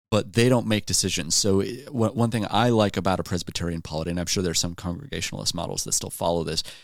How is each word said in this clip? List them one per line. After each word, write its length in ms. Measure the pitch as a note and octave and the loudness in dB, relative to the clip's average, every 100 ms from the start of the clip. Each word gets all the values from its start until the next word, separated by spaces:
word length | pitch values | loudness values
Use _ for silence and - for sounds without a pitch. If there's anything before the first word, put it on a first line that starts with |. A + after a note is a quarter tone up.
| _ | _
but 240 | G#2 G2 | 0 2
they 140 | G#2+ B2 | 4 6
don't 180 | B2 G#2+ | 4 4
make 200 | G#2+ - | 0 2
decisions. 480 | - F#2+ F2 D2+ | 0 0 -2 0
So, 260 | - G#2 G2 | 0 4 4
eh, 240 | G2 A#2 - | 2 -4 -6
one, 200 | C3+ G#2+ | 0 2
one 160 | G2+ A#2 | 2 0
thing 160 | A2+ G2 | 0 0
I 200 | G2+ A#2+ | 2 4
like 260 | A2+ G#2 G2+ | 4 4 2
about 240 | F#2 F#2 | 0 0
a 40 | |
Presbyterian 580 | E2+ F2+ - - E2+ E2+ | 0 -4 -4 -6 -4 -6
polity, 280 | - D#2 E2+ | -6 -6 -4
and 100 | F2 | -4
I'm 60 | F2 | -2
sure 160 | - | 0
there's 180 | F2+ D#2+ | 0 0
some 140 | F2 | -2
Congregationalist 800 | F2 F2+ E2+ - F2 - - - | -4 -6 -8 -8 -8 -6 -6 -4
models 300 | E2+ E2 G1+ | -4 -4 -6
that 80 | - | -2
still 180 | - - | -2 -4
follow 340 | - F2 E2+ | -2 0 0
this, 180 | D#2 D#2+ - - | 0 -2 -6 -10